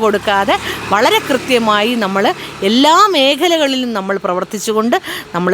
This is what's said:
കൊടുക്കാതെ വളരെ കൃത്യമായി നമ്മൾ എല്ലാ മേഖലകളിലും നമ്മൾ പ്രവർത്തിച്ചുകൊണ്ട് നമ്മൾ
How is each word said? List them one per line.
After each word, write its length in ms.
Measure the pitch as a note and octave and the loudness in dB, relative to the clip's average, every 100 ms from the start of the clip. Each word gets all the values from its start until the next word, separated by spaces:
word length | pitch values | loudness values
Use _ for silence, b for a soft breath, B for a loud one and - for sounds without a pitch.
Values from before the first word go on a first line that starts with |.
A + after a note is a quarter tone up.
കൊടുക്കാതെ 540 | A3 G#3 G#3+ G3 G3 G3 B B - | 2 0 0 0 0 -2 B B -2
വളരെ 280 | G3 C4 G#4+ - | 2 2 2 0
കൃത്യമായി 640 | C4+ - B3 A3+ G#3 G#3+ B3 | -2 0 0 2 0 0 -2
നമ്മൾ 200 | G3 G3 A3 F#4 B B G3 | -2 0 0 -2 B B 0
എല്ലാ 260 | A#3 C#4+ E4+ G#4 E4+ | 4 4 6 4 4
മേഖലകളിലും 760 | C4 C#4+ F4 E4 C#4+ C4 B3 A3 | 2 2 0 2 0 -2 -4 -4
നമ്മൾ 200 | F#3+ G3 F#3+ | -4 -4 -2
പ്രവർത്തിച്ചുകൊണ്ട് 680 | F3+ F#3 G#3 G#3 G#3+ A3 F4+ B B B F3 | -4 -4 -6 -4 -2 0 -2 B B B -4
നമ്മൾ 160 | F3+ | 0